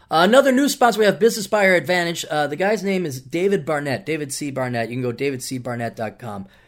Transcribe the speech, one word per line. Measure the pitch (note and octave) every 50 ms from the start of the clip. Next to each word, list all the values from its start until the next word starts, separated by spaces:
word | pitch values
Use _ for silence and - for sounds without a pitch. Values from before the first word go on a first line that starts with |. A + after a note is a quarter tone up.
| _ _
Uh, | - D#3+ F3 G3
another | A#3 C4+ C4+ C#4
new | B3+ C4 C#4+ C4+
sponsor, | - - B3+ A#3 F#3+ G#3+
we | G#3+
have | G3+ D#3+ C#3+
Business | G3+ A#3 - A3 F#3+
Buyer | - A3 G#3+ G3 F#3+ F#3
Advantage. | E3+ C#3+ D3+ F3+ F3+ E3+ E3+ E3+ D#3+ - -
Uh, | D3+ D3+ D3
the | C#3 D3+
guy's | D3+ F#3 G3+ A3 F#3+ F3+
name | G3 F#3+ F#3 F3
is | D3+ B2+ C3
David | C3 B2 D#3+ E3+ F#3 G3 G3 F3+ C#3+
Barnett, | D#3+ D#3 C#3+ D3 C#3+ B2+ A2 -
David | - D#3+ D#3 D3+ C3+
C. | - - D3+ C#3+
Barnett. | C3 C3+ B2+ B2+ B2 A#2 A2+ A2
You | A#2+
can | C3
go | B2+ B2
david | A2+ A2 C3+ C#3+ C3+ B2+
c | - - C3+
barnett | B2 A#2+ B2+ A#2+ A#2 A#2 A2+ G2
dot | - A2 G#2+ G2+ -
com. | B2+ A2+ G#2 G2 F#2+ - _ _ _